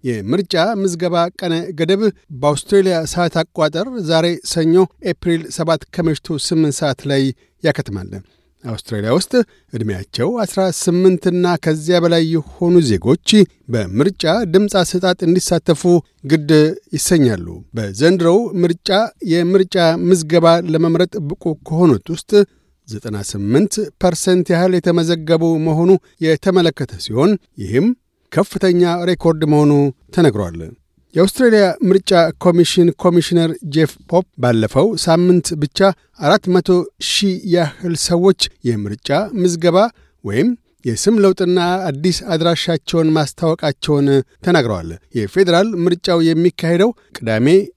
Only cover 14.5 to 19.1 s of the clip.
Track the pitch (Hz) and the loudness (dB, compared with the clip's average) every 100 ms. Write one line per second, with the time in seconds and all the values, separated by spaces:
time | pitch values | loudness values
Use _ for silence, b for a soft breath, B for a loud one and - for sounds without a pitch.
14.5 | 185 208 196 170 180 185 175 165 180 - | 0 2 0 -2 -2 -2 0 0 0 0
15.5 | 170 - 156 180 175 - _ 139 156 147 | -2 0 0 2 2 0 _ -2 -2 4
16.5 | 156 156 190 _ 151 - 175 127 95 85 | 4 4 -2 _ -8 0 2 2 0 -8
17.5 | 85 - 113 104 98 160 190 170 190 226 | -14 -12 -8 -8 0 2 4 2 2 0
18.5 | 180 175 175 - 196 233 | -2 -2 -2 -2 -2 -2